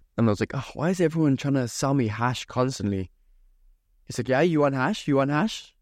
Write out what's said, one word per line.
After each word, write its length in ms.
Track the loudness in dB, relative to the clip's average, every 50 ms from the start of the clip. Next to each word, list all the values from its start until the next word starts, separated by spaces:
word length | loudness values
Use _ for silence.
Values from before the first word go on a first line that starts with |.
| _ _ -2
and 120 | 2 2 2
I 20 |
was 100 | 4 2
like, 120 | -2 -4 -4
"Oh, 160 | -8 -8 -8 -8
why 180 | -4 -2 -2
is 100 | 0 2
everyone 340 | 2 0 2 2 2 2 2
trying 200 | 0 0 0 0
to 120 | 0 0 -2
sell 280 | -4 -2 0 0 2
me 120 | 2 0 0
hash 380 | -2 -2 -2 -2 -2 -4 -8
constantly?" 640 | -6 -2 -2 0 0 -2 -2 -2 -2 -2 -2 -4 -6 _ _ _ _ _ _ _ _ _ _ _ -20 _ _ _ _ _ _ _
He's 140 | -12 -8 -6
like, 80 | -2 0
"Yeah, 140 | 2 2
you 180 | 4 4 4 4
want 160 | 2 2 2
hash? 320 | 0 0 0 -2 -2 -2 0
You 80 | 2
want 160 | 2 2 2
hash? 440 | 0 0 0 -2 -4 -8 -14 -18 _ _